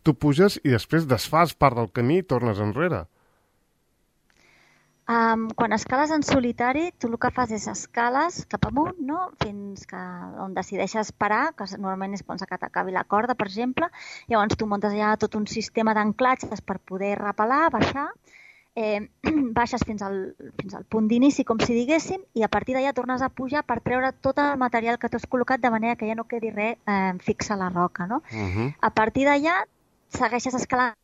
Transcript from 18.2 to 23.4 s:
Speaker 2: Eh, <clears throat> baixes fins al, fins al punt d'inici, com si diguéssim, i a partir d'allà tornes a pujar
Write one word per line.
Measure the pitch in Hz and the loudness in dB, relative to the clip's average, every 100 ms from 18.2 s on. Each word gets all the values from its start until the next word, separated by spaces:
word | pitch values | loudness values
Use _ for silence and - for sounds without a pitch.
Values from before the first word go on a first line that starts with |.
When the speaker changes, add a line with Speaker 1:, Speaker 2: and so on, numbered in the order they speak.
| _ - - - _ - | _ -20 -20 -20 _ -6
Speaker 2:
Eh, | 214 208 214 _ - | -2 -2 -4 _ -2
<clears throat> | 311 262 226 | 0 0 0
baixes | 240 240 | 0 0
fins | - 214 202 | -4 -6 -4
al, | 196 190 - - - | -4 -6 -10 -20 -14
fins | 190 196 | -12 -12
al | - | -4
punt | 220 214 | 0 2
d'inici, | 240 277 277 | 6 6 4
com | 262 226 | 0 0
si | - | 2
diguéssim, | 233 240 320 - 381 381 - | 2 2 2 0 -8 -6 -2
i | 214 | 2
a | |
partir | 214 202 254 | 0 0 0
d'allà | 269 | 0
tornes | 269 247 254 262 | 0 -2 -2 -2
a | |
pujar | - | -4